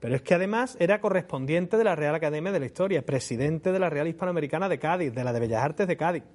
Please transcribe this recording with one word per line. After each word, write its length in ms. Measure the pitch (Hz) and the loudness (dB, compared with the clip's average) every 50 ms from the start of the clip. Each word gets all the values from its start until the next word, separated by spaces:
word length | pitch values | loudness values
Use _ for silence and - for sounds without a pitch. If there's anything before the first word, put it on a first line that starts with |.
pero 140 | - 117 127 | -4 -2 -2
es 60 | 139 | -2
que 100 | - - 175 | 2 2 2
además 420 | 175 190 202 214 233 262 254 - - | 2 2 0 0 0 -2 -2 0 2
era 180 | 175 170 202 208 | 2 4 4 2
correspondiente 760 | 214 208 190 180 175 - - 135 131 135 160 175 180 180 220 | 2 0 0 0 0 -2 -4 -4 -2 0 0 0 0 2 2
de 80 | 220 226 | 2 2
la 100 | 208 170 | 2 2
Real 200 | 151 151 147 156 | 2 0 0 0
Academia 380 | 160 160 147 151 151 160 190 | 0 0 -2 -2 -2 -2 -2
de 80 | 196 165 | -2 -2
la 60 | 135 | -2
Historia, 380 | 131 - - 180 196 190 147 - | -4 -2 -2 0 0 0 0 0
presidente 640 | - 139 127 - - 131 113 135 151 160 156 - 185 | 0 -2 -2 -2 -2 -2 0 0 0 0 0 0 0
de 80 | 185 190 | 0 2
la 120 | 185 170 | 0 0
Real 180 | 156 143 151 165 | 0 0 -2 -2
Hispanoamericana 640 | 160 165 185 180 175 165 151 135 160 165 190 196 | -2 -2 -4 -2 0 -2 -2 -2 -2 -2 0 0
de 80 | 165 127 | 0 0
Cádiz, 360 | - 156 175 185 170 135 113 | 0 0 0 0 0 -2 -2
de 100 | 131 123 | -2 -2
la 80 | 123 120 | 0 0
de 60 | 117 | 0
Bellas 220 | 117 110 113 110 | 0 0 2 0
Artes 240 | 127 151 156 - 202 | 0 0 0 0 0
de 100 | 180 160 - | 0 0 0
Cádiz. 240 | 156 170 180 147 - - | 0 0 0 -2 -6 -12